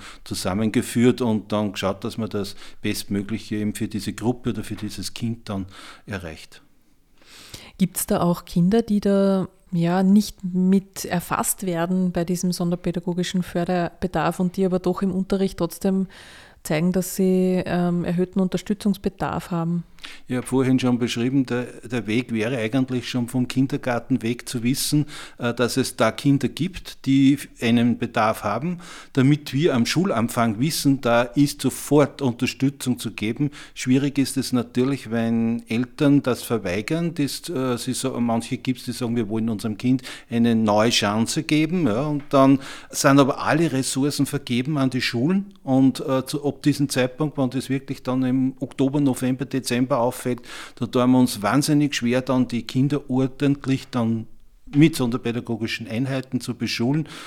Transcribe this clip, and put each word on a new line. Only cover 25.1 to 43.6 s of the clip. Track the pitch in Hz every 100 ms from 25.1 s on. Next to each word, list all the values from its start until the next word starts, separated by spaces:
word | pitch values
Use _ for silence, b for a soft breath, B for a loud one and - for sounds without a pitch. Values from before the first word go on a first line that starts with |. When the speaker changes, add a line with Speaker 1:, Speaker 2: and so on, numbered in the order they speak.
| B B B
Speaker 1:
äh, | 120
dass | 117 120 131
es | 120 -
da | 113
Kinder | - 143 139 120
gibt, | - 185 - - - 135
die | 135 135 143 - -
einen | 120 120 120 117
Bedarf | 117 120 110 110
haben, | 104 113 170 175 B B B
damit | 135 131 147 -
wir | 135 170
am | 127 117
Schulanfang | 160 190 113 117 123 113 104
wissen, | 156 - 143 135
da | 117 117
ist | 123 - 143 -
sofort | 135 - - 147 131 -
Unterstützung | 135 113 123 - 135 143 131 117
zu | 110
geben. | - 107 117 143 B B
Schwierig | - 131 135 143 139
ist | 131 139
es | 113
natürlich, | 123 117 123 131 135 110
wenn | 117 113 117 113 117 -
Eltern | 113 127 - 143 143
das | 131 117
verweigern. | - 117 95 98 107 160 170
Das, | 160 139 - -
äh, | 135 131 120
sie | 127
so, | 120 131 123
manche | 117 113 - 127
gibt's, | - 123
die | -
sagen, | 113 120
wir | 120 101
wollen | 110 113
unserem | 104 113 101
Kind | 127 131 B B B
eine | 117 117 113
neue | 107 104 117
Chance | - 104 107 113 165
geben. | - 151 156 180 139
Ja, | 107 151
und | 147 -
dann | 139 135 135 B B B
sind | - 147 139
aber | 135 -
alle | 98 147